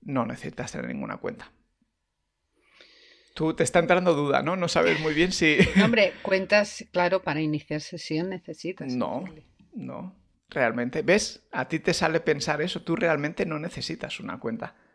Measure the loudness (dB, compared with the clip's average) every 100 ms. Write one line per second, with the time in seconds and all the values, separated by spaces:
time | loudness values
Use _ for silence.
0 | -4 -2 -2 -6 -10 -8 -8 -8 -8 -8
1 | -8 -8 -8 -8 -14 _ _ _ _ _
2 | _ _ _ _ _ _ _ -20 -20 _
3 | -20 _ _ -2 0 2 2 4 6 4
4 | 4 4 2 2 2 0 0 4 4 2
5 | 2 2 2 4 4 6 6 6 4 4
6 | 2 0 -2 0 4 2 2 -4 -4 0
7 | 2 2 0 -2 0 -2 -4 -8 -6 -12
8 | -4 -4 -4 -6 -12 -10 -10 -8 -6 -2
9 | -2 -4 -8 -14 -20 _ _ -14 -10 -10
10 | -12 -16 _ _ _ 0 0 0 -2 -2
11 | 2 2 2 -8 _ -6 -4 -2 -2 0
12 | 0 2 0 0 -2 -2 -2 -4 -4 0
13 | 2 0 -2 -4 -4 -4 -8 -8 -10 -8
14 | -10 -10 -10 -8 -6 -6 -8 -14 _